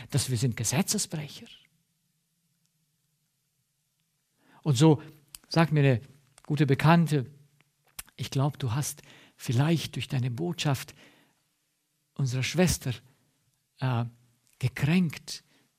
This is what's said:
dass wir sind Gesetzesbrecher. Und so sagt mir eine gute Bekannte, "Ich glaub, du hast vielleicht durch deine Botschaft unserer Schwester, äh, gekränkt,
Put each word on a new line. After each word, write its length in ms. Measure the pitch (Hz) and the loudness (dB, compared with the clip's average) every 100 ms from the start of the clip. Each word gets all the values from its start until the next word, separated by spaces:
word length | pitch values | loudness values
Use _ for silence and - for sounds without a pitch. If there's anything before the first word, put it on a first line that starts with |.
| - | -6
dass 220 | 131 - | -4 -2
wir 60 | 120 | 0
sind 200 | 131 110 | -2 -2
Gesetzesbrecher. 880 | 110 156 196 214 - 160 151 - 233 - _ _ _ _ _ _ _ _ _ _ _ _ _ _ _ _ _ _ _ _ _ _ _ _ _ _ _ _ _ _ | -2 -2 0 -2 -4 -8 -10 -14 -20 -20 _ _ _ _ _ _ _ _ _ _ _ _ _ _ _ _ _ _ _ _ _ _ _ _ _ _ _ _ _ _
Und 140 | 165 123 | -2 4
so 240 | 160 143 - - _ - - | 6 6 0 -20 _ -20 -4
sagt 240 | 160 160 | 2 2
mir 100 | 151 | 4
eine 200 | 139 113 - - _ _ | 4 2 -2 -20 _ _
gute 220 | - 147 139 | -6 0 2
Bekannte, 640 | 139 151 170 151 147 120 - _ _ _ _ _ - - - | 4 6 6 4 0 -4 -12 _ _ _ _ _ -20 -18 -12
"Ich 160 | - | -6
glaub, 260 | 139 143 - | -2 -2 -2
du 160 | 127 | -4
hast 300 | 131 - - - - - _ | -4 -4 -8 -18 -20 -20 _
vielleicht 600 | - 120 151 170 - 135 | -2 0 2 0 -2 -8
durch 120 | - | -6
deine 240 | 135 127 | -4 -4
Botschaft 640 | 117 175 165 151 127 - - - _ _ _ _ _ _ _ _ _ _ | -4 -6 -4 -2 -2 -6 -20 -20 _ _ _ _ _ _ _ _ _ _
unserer 300 | - 135 127 | -6 -4 -4
Schwester, 500 | 120 151 175 - 135 110 - _ _ _ _ _ _ - | -2 0 0 0 -4 -8 -12 _ _ _ _ _ _ -6
äh, 260 | 131 117 120 - _ _ _ - | -4 -2 -4 -8 _ _ _ -6
gekränkt, 840 | 123 - 143 180 170 - - - - _ _ | -6 -2 0 2 0 -2 -12 -16 -18 _ _